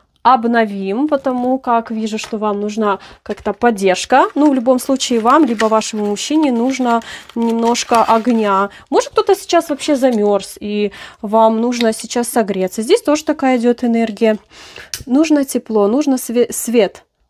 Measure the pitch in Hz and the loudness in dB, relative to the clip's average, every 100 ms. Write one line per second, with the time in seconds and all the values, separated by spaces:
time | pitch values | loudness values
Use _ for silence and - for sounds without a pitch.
0 | _ _ 233 254 233 233 214 196 190 214 | _ _ 2 2 2 0 0 -2 -4 -2
1 | 302 277 269 247 247 262 262 233 226 220 | -2 -2 -2 -2 -2 -2 0 -2 -2 -6
2 | 220 214 - 214 214 202 208 208 208 190 | -6 -6 -8 -4 -4 -4 -4 -2 -2 -2
3 | - - - 208 208 202 240 202 190 180 | -6 -16 -12 -8 -8 -2 0 2 0 0
4 | - 262 415 277 302 262 233 254 - 262 | 2 2 2 2 2 2 2 0 0 -2
5 | - 233 226 294 269 220 220 220 - 214 | 0 0 2 4 2 2 2 0 0 -4
6 | 208 208 - 302 294 233 254 262 240 233 | -4 -4 -2 0 2 0 -2 -2 0 -2
7 | - - - 233 233 226 233 240 - 233 | -4 -14 -10 -4 -2 0 0 0 0 2
8 | - 226 233 226 208 196 202 - - 349 | 2 2 2 0 0 0 -2 -6 -2 -2
9 | - - 415 370 - 339 330 285 - 277 | 0 0 0 0 0 0 0 -4 -2 0
10 | 262 220 208 202 - - 208 208 208 - | 2 2 2 0 -2 -12 -6 -4 -4 -6
11 | - - 208 220 220 220 240 240 226 220 | -18 -14 0 4 4 4 0 0 -2 -2
12 | - 240 233 247 202 190 185 - 226 453 | -4 -4 -2 -2 -2 -2 -4 -4 0 2
13 | - 302 311 302 269 254 240 240 240 226 | 2 -2 -2 -2 0 2 0 0 0 0
14 | 226 202 226 214 _ - - - - - | -2 0 0 0 _ -20 -20 -20 -16 -14
15 | - 262 320 294 269 247 - 220 202 262 | 0 2 4 2 0 -4 -2 2 2 2
16 | 285 254 - 240 233 - - 233 190 - | 0 -2 0 0 0 -2 0 2 2 -2
17 | _ _ | _ _